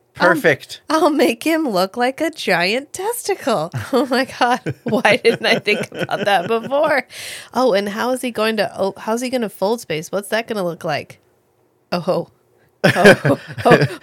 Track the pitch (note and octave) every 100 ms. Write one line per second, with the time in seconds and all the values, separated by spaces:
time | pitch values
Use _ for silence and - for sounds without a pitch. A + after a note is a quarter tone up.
0 | _ - F3 E4 F3+ C#3+ - - - D#4
1 | E4+ D4 E4+ A#3 D4+ D#4+ D#4 F#3 F#3+ A#3+
2 | A#3+ A#3 D#4+ D#4+ - E3+ F3+ A#3 C#4+ -
3 | G4 A#4 - F#4+ - G#3 D#3+ B2+ G2 B3+
4 | B3+ B3+ C4+ - B3 B3 - - - A3
5 | A3 G3+ A#3 A#3 G#3+ A#3 - G#3 - E3+
6 | F3 E3+ G3+ G3 F3+ A3+ A3+ C#4 D#4 C#4+
7 | - - - - - - B3+ F#3+ G3+ G3+
8 | A#3 B3+ B3 A3+ G#3+ A3 F#3+ - F#3+ F#3+
9 | - A3+ B3+ B3+ G#3+ - F#3+ A#3 - D#3
10 | D#3+ F#3+ G3+ A3 A3+ G#3+ F3 D#3+ F3 C#3+
11 | - - _ _ _ _ _ _ - F3
12 | F3 D#3 - _ _ _ _ _ F#3+ D#3+
13 | G3 F3+ C#3+ C#4 - - - E3 D3+ -